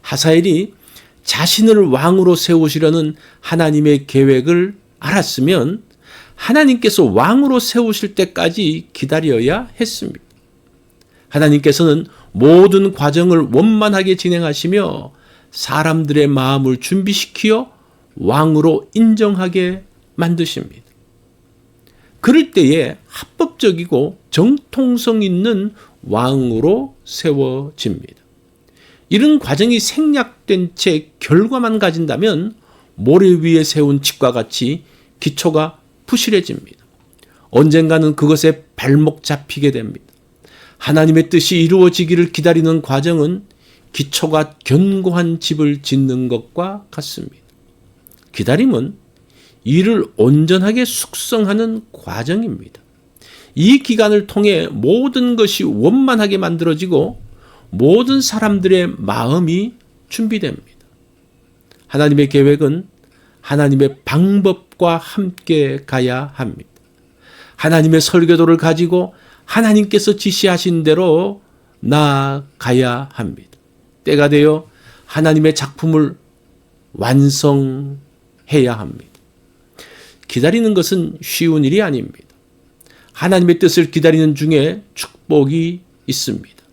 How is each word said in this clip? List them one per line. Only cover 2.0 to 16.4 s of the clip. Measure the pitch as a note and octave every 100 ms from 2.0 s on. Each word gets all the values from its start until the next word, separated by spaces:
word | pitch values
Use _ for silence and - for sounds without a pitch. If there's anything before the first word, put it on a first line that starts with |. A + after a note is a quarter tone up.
| D#3+ F#3+ F3+ E3+
세우시려는 | - E3 D#3 D3+ D#3 E3 D#3 D3+ - _
하나님의 | - E3 D#3+ D3+ D3+ C#3+ C#3+
계획을 | C3+ C3+ C3 C#3 F3 F#3 G3+ _ _
알았으면 | C#3+ G3 - - C#3 F#3 C3 G#3+ _ _ _ - - -
하나님께서 | - C#4+ C#4+ B3 C4 -
왕으로 | C#3 G2 D3 B3 C#4 B3+
세우실 | A#3+ A#3+ A3+ G#3 G3+ G3+
때까지 | F3+ - E3+ F3 E3+ D#3+ -
기다려야 | - C3+ D#3+ D#3+ A#2 B2 G3 B3 -
했습니다. | A3+ - - - _ _ _ _ _ _ _ _ _ _ _
하나님께서는 | D3 D3+ D3 D3 C#3 E3 D3+ E3+ _ -
모든 | F#2 C#3 E3+ G3 G3 G3
과정을 | F#3 D3 D3+ F3+ E3+ C3+
원만하게 | B2 G#3+ G#3+ G#3+ G3 F#3+ F#3
진행하시며 | F3+ F3 E3 C#3+ E3+ G3+ F#3 - - _ _ _ _
사람들의 | - - D3 D#3+ D#3+ D3+ D3 D3
마음을 | C#3